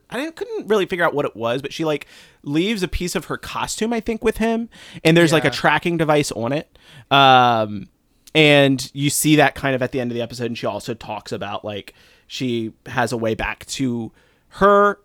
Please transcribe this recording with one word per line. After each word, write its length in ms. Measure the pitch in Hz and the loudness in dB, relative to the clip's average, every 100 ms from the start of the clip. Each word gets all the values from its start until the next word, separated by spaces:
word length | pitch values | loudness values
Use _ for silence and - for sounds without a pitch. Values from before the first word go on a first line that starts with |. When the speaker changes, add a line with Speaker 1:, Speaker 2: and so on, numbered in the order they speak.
| _ | _
Speaker 1:
I 80 | 226 | -10
didn't, 180 | 311 - | -10 -10
couldn't 320 | 480 440 185 | -10 -8 -2
really 180 | 208 180 | -2 -2
figure 200 | 185 165 | -2 -2
out 80 | |
what 120 | 135 143 | -2 -4
it 100 | 101 | -4
was, 260 | 113 131 | -4 -4
but 120 | 135 | -6
she, 120 | - 160 | -6 -4
like, 220 | 147 - - - _ | -4 -8 -20 -20 _
leaves 380 | - 151 190 226 | -4 -2 0 -2
a 60 | 180 | -4
piece 280 | - 175 185 | -4 -4 -6
of 100 | - | -8
her 120 | 127 | -10
costume, 560 | - - 123 - 220 | -8 -8 -8 -4 -4
I 60 | 233 | -4
think, 240 | 226 220 | -4 -4
with 140 | 247 - | -2 0
him, 320 | 226 226 233 - - - | -2 -2 -6 -14 -20 0
and 120 | 165 165 | 4 6
there's, 140 | 170 | 6
like, 100 | 160 | 4
a 40 | 143 | 0
Speaker 2:
Yeah. 40 | |
Speaker 1:
tracking 460 | - 165 151 175 170 | 0 0 2 0 -2
device 340 | 156 151 147 | 2 2 0
on 200 | - 117 | -4 -4
it. 240 | 143 - _ _ 139 _ | -4 -8 _ _ -20 _
Um, 760 | 139 135 131 123 113 107 104 - _ _ _ - | 4 8 8 6 4 -2 -6 -12 _ _ _ -2
and 560 | 156 151 143 139 131 - | 4 6 6 6 2 -4
you 160 | 139 143 | -4 -2
see 260 | - 151 151 | 0 4 4
that 180 | 139 | 4
kind 220 | - 139 127 | 0 -2 -2
of 60 | |
at 80 | 127 | -2
the 80 | 139 | -4
end 120 | 120 | -4
of 40 | 117 | -4
the 60 | |
episode, 240 | 117 120 120 | -6 -6 -8
and 120 | 113 | -6
she 80 | 120 | -6
also 280 | 101 - | -6 -8
talks 380 | 113 - 104 - | -10 -10 -12 -10
about, 320 | 104 98 104 | -10 -8 -10
like, 300 | 104 104 - - _ _ _ | -10 -12 -14 -20 _ _ _
she 480 | - 127 117 110 - - | -8 -4 -4 -6 -10 -8
has 240 | 127 117 | -4 -2
a 60 | 120 | -2
way 180 | 113 110 | -2 -2
back 300 | 104 107 - | -6 -10 -12
to 440 | - 131 120 110 - _ _ _ - | -6 -4 -4 -8 -14 _ _ _ 0
her, 400 | 196 202 202 196 | 4 6 4 0